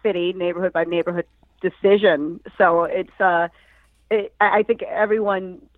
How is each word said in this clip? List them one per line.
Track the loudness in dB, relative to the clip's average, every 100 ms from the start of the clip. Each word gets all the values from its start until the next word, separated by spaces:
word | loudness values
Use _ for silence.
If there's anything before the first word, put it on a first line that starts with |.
city, | -4 -2 -4
neighborhood | -2 -4 -2 -2
by | -2 -2
neighborhood | -2 -2 -6 -8 _ _ _
decision. | -8 0 2 4 4 2 -2 -8 -16 0
So | 2 2
it's, | 0 -4 -8 -2
uh, | 0 2 -2 _ _ _ _ _ -4
it, | -4 -4 0
I, | 2 2
I |
think | 0 -2
everyone, | -4 -4 0 0 0 -4 -6 -16 _